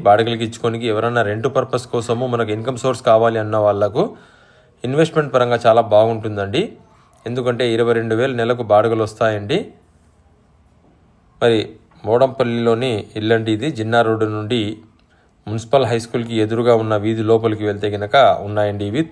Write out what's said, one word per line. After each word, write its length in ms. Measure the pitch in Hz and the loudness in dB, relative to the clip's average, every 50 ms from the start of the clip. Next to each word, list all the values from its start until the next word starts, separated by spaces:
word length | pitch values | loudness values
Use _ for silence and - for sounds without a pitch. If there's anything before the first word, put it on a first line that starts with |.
| 165 | 4
బాడుగలకి 380 | 104 104 107 113 117 117 113 117 | 4 4 4 4 0 -2 -4 -6
ఇచ్చుకోనికి 400 | 110 113 - - 113 113 117 120 117 | -8 -6 -4 -4 -4 -4 -4 -4 -4
ఎవరైనా 300 | 107 107 110 117 120 117 113 | -2 -2 -2 -2 0 0 0
రెంట్ 200 | 101 104 113 113 135 127 | -2 -2 -4 -4 -2 -2
పర్పస్ 300 | 135 123 123 - 120 - - | -2 -2 -2 -4 -6 -6 -4
కోసము 320 | - 120 110 117 117 117 131 127 120 | -6 -6 -4 -4 -4 -4 -4 -2 -2
మనకు 180 | 117 117 104 104 | -2 -2 -2 -4
ఇన్కమ్ 240 | 110 110 127 127 117 127 | -6 -4 -6 -6 -4 -2
సోర్స్ 200 | 131 123 - - 117 | -4 -4 0 2 4
కావాలి 280 | 113 113 113 117 113 110 | 4 4 4 2 0 -2
అన్న 160 | 107 107 110 110 104 | -4 -2 0 2 2
వాళ్ళకు 380 | 104 101 101 104 104 101 143 196 262 - - - - _ _ _ _ _ _ _ _ _ _ - | 2 2 2 0 -2 0 -2 -2 -4 -4 -12 -20 -20 _ _ _ _ _ _ _ _ _ _ -8
ఇన్వెస్ట్‌మెంట్ 440 | 123 131 151 160 160 - 156 151 135 127 | -4 0 0 0 0 0 -2 -2 0 2
పరంగా 240 | 123 123 120 120 110 - | 2 2 2 0 2 4
చాలా 160 | 117 110 117 117 110 107 | 4 4 4 4 4 4
బాగుంటుందండి. 680 | 104 110 113 113 107 107 110 104 101 98 98 101 151 214 - - - - _ _ _ _ _ _ _ - 113 | 4 4 4 2 -2 -6 -6 -6 -6 -6 -4 -2 -2 -2 -4 -6 -16 -20 _ _ _ _ _ _ _ -10 -8
ఎందుకంటే 340 | 123 131 120 123 120 113 127 120 113 | -6 -4 -2 -2 -2 -2 0 0 0
ఇరవై 180 | 113 120 117 117 117 | 2 2 2 2 0
రెండు 160 | 113 117 113 110 | 0 -2 0 0
వేలు 160 | 127 135 127 120 | 0 -2 -2 -2
నెలకు 220 | 117 117 123 120 120 101 | 0 -2 -2 -2 0 2
బాడుగలు 320 | 104 104 110 113 113 113 110 | 4 4 4 4 2 0 -2
వస్తాయండి. 500 | 104 - - 117 110 107 104 104 104 147 202 269 - - _ _ _ _ _ _ _ _ _ _ _ _ _ _ _ _ _ _ _ _ _ _ _ _ _ _ _ _ _ _ _ _ - | -2 -2 -2 -2 0 -2 -2 -4 -4 -4 -4 -4 -6 -14 _ _ _ _ _ _ _ _ _ _ _ _ _ _ _ _ _ _ _ _ _ _ _ _ _ _ _ _ _ _ _ _ 0
మరి 180 | 113 117 113 107 101 - - - _ _ _ _ - | 2 2 2 2 0 -4 -10 -20 _ _ _ _ -2
మోడంపల్లిలోని 840 | 104 110 123 131 131 123 - 127 120 117 117 117 117 113 110 131 135 113 101 95 - - 110 | 0 2 4 2 2 2 0 -2 -2 -2 0 0 0 0 0 0 -2 -4 -4 -6 -8 -10 -4
ఇల్లండి 320 | 104 110 117 113 113 113 110 | 0 0 0 0 0 0 -2
ఇది. 120 | 104 127 160 147 110 | -2 -2 -4 -6 -4
జిన్నా 220 | 110 110 117 117 113 113 | -4 0 2 2 2 2
రోడ్డు 160 | 113 110 110 107 107 | 0 0 -2 -2 -4
నుండి 260 | 107 107 104 123 120 104 104 110 - - - _ _ _ _ _ _ _ _ _ _ - | -6 -6 -4 -2 -2 -2 -4 -8 -12 -16 -20 _ _ _ _ _ _ _ _ _ _ -12
మున్సిపల్ 400 | 101 110 113 107 - - 139 131 110 | -8 -8 -8 -2 2 2 2 2 2
హై 100 | 120 117 110 | -2 -4 -4
స్కూల్కి 320 | - - 123 117 117 113 110 107 | -4 -6 -6 -4 -2 -2 -2 0
ఎదురుగా 320 | 104 117 113 117 120 117 113 110 | 0 0 0 4 4 4 4 4
ఉన్న 120 | 110 110 104 101 | 0 -2 0 0
వీధి 180 | 110 113 110 110 107 | -2 -2 0 2 2
లోపలికి 340 | 113 110 113 113 107 104 104 104 | 2 2 2 0 -2 -2 -4 -4
వెళ్తే 180 | 101 101 104 104 104 | -4 -2 -4 -4 -4
కనుక 200 | 101 104 101 - 139 127 101 90 - 98 101 | -4 -4 2 4 4 6 6 4 2 -2 -4
ఉన్నాయండి 360 | 104 107 104 104 101 101 101 104 | -2 -2 -2 -2 -2 -4 -4 -4
ఇవి. 120 | 104 139 165 - | -2 -4 -4 -2